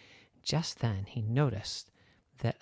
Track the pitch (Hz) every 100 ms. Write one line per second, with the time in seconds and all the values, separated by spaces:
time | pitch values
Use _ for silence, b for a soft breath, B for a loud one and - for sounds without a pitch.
0 | b b b b - 151 165 - 117 98
1 | 101 120 107 123 143 104 - - - _
2 | _ _ _ - 117 -